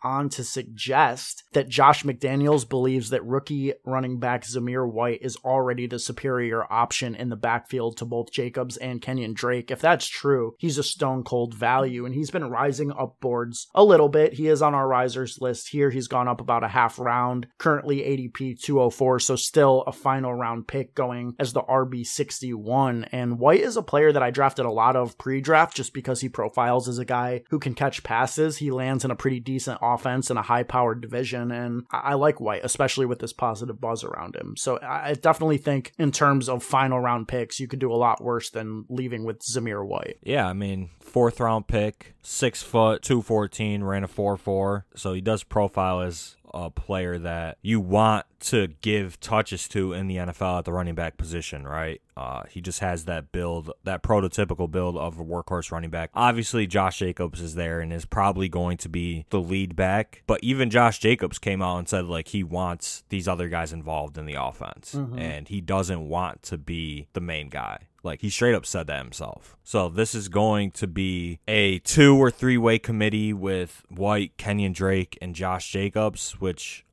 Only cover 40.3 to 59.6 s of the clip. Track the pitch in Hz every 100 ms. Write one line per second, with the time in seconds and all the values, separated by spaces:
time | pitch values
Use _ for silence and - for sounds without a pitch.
40.3 | 139 95 92 101 95 90 - - 120 120
41.3 | - 117 110 101 113 107 - - _ -
42.3 | - 127 - - 117 110 110 - 127 104
43.3 | 110 104 - 107 104 98 98 95 - 101
44.3 | 98 - 95 98 101 - - 98 92 95
45.3 | 107 - 110 101 - 92 92 90 82 -
46.3 | - - - 85 - - 95 90 87 85
47.3 | 85 82 - 98 113 90 104 110 107 -
48.3 | _ - 120 92 76 107 104 95 - -
49.3 | 110 107 90 - 104 95 90 95 92 87
50.3 | 85 95 90 85 87 87 82 82 - 85
51.3 | 85 80 73 69 76 80 - _ - 64
52.3 | 64 - - 90 87 95 85 80 85 73
53.3 | 90 87 85 78 - - 92 - 107 92
54.3 | - 95 87 85 87 90 87 82 82 82
55.3 | 85 - 90 82 82 82 82 82 - 120
56.3 | 117 110 120 101 101 95 - 92 87 87
57.3 | 87 85 80 85 82 82 85 - - 98
58.3 | 95 95 87 87 87 85 82 87 82 80
59.3 | 101 87 95